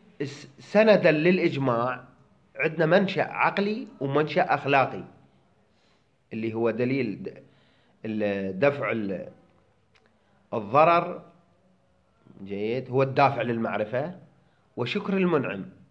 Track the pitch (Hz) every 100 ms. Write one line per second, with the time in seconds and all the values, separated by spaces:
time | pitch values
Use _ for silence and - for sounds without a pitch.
0 | _ - 147 - - - - 208 220 196
1 | 170 156 165 185 165 135 135 117 123 127
2 | - _ _ _ _ - 147 160 156 180
3 | 190 151 - - 135 180 202 220 269 -
4 | 135 139 156 185 - 139 139 139 127 98
5 | 87 - _ _ _ _ _ _ _ _
6 | _ _ _ 113 113 110 117 113 123 139
7 | 117 92 - - - _ _ _ _ _
8 | 110 107 104 101 98 92 139 120 110 113
9 | 101 90 - - _ _ _ _ _ _
10 | _ _ _ _ _ 117 101 131 160 170
11 | 175 - - _ _ _ _ _ _ _
12 | _ _ - - 98 98 107 123 127 127
13 | 135 131 139 131 117 117 113 98 107 123
14 | 156 180 - _ _ _ _ - 120 208
15 | 208 190 180 156 107 98 92 - -